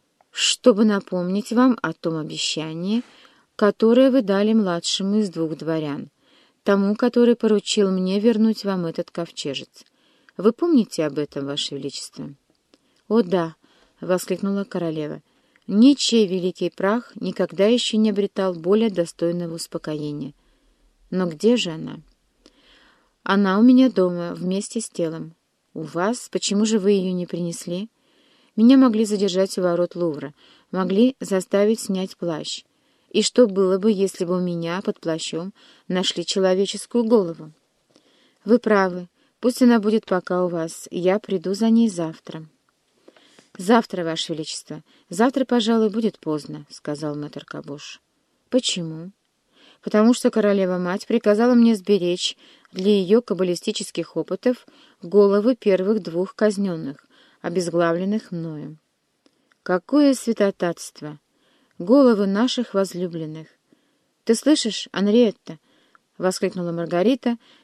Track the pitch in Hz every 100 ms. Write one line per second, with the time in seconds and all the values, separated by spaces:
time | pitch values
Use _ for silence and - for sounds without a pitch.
0 | _ _ _ - - - 254 196 220 202
1 | - 180 175 196 - 226 262 - 160 -
2 | 170 160 156 156 - - 160 160 185 226
3 | - _ _ _ _ - 208 - 226 240
4 | 269 262 190 196 214 220 190 170 - -
5 | 196 214 208 165 160 156 156 160 151 143
6 | 139 _ _ _ _ _ - 196 196 208
7 | 247 240 240 233 226 208 - - 196 185
8 | 185 196 226 214 220 214 196 190 165 165
9 | 170 - 170 - 147 131 - - _ _
10 | _ _ _ - 196 233 349 294 196 -
11 | 151 139 147 147 139 147 - 139 143 -
12 | - - 151 143 _ _ _ _ _ _
13 | _ 220 180 180 165 - _ _ _ _
14 | 170 180 - 185 196 196 196 180 170 156
15 | 151 156 _ _ _ _ - 196 262 277
16 | - 233 196 185 180 - 175 - 190 233
17 | - - 185 - - 165 202 247 - 214
18 | 214 202 202 - 190 175 170 214 226 175
19 | 170 - 170 175 170 165 - 165 156 151
20 | 147 147 147 _ _ _ _ _ _ _
21 | _ 185 180 156 208 240 180 160 156 -
22 | _ _ _ _ _ _ _ _ _ _
23 | _ _ - 196 196 190 240 254 262 196
24 | 180 175 170 170 180 190 - 233 - -
25 | 165 160 160 165 _ _ _ - 156 165
26 | 190 247 - 185 - 202 214 220 190 202
27 | 185 180 175 170 175 170 - 175 220 _
28 | _ _ _ _ _ - 233 269 262 214
29 | 214 208 196 180 190 - 180 170 175 175
30 | 170 147 143 _ _ _ _ 180 185 190
31 | 254 - 175 190 185 196 208 220 - 190
32 | 190 - 170 156 - - _ _ _ _
33 | _ - 208 - 240 190 185 190 214 190
34 | 190 - 175 180 180 170 165 180 214 -
35 | 165 160 - 160 185 - _ _ - 180
36 | 175 - 165 196 185 185 196 202 - 240
37 | 220 226 175 160 156 _ _ _ _ _
38 | _ _ _ _ 196 240 220 208 190 180
39 | 175 _ _ _ 240 247 247 233 202 214
40 | - 180 - 180 180 170 165 - - 175
41 | 180 202 - 190 180 196 226 226 233 175
42 | 160 160 - 165 156 _ _ _ _ _
43 | _ _ _ _ _ - 185 233 - 180
44 | 165 165 - 156 156 - - 156 _ _
45 | _ 180 247 262 254 240 214 226 220 208
46 | 220 - 160 151 143 151 147 - - 147
47 | 156 147 147 147 - 147 156 143 - -
48 | _ _ _ _ _ 254 - 190 165 160
49 | 175 _ _ _ _ _ _ _ - 214
50 | 220 247 240 220 208 202 185 180 180 196
51 | - 226 214 208 240 240 226 214 185 202
52 | 175 175 - - - _ _ 180 190 202
53 | 180 226 240 180 180 175 - - 180 -
54 | 165 170 156 185 247 247 _ _ _ _
55 | 175 196 202 202 214 254 208 185 190 220
56 | 175 165 190 - 214 196 202 165 147 147
57 | _ _ _ _ 175 175 170 170 170 170
58 | 190 214 - 170 165 151 156 156 _ _
59 | _ _ _ _ _ _ - 180 - 294
60 | 285 254 - 226 202 - 175 165 - -
61 | 151 151 _ _ _ _ _ _ 175 277
62 | 254 208 196 196 247 - 233 196 196 175
63 | 180 165 156 156 156 _ _ _ _ _
64 | _ _ - 233 285 302 226 - - 180
65 | 202 226 226 - - 160 _ _ _ _
66 | _ _ 180 - 190 185 175 170 165 175
67 | 202 269 240 233 _ _